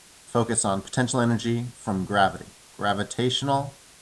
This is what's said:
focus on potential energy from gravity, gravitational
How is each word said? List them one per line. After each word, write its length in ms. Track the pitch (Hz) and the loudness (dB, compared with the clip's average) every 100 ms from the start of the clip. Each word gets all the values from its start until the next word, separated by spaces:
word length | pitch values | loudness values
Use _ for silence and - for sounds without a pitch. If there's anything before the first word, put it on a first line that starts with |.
| - - - | -16 -20 -4
focus 400 | 120 113 107 101 | -2 0 0 0
on 160 | 98 | 0
potential 380 | - - 123 127 | -2 -2 0 2
energy 480 | 117 113 117 117 120 - | 2 2 0 -2 -4 -8
from 260 | - 95 | -4 -2
gravity, 440 | 92 101 95 - - - - - | 0 4 4 2 -14 -20 -20 -4
gravitational 1000 | 202 101 101 - 123 - 139 135 - - - - | -2 0 -2 0 0 0 0 0 -2 -12 -20 -20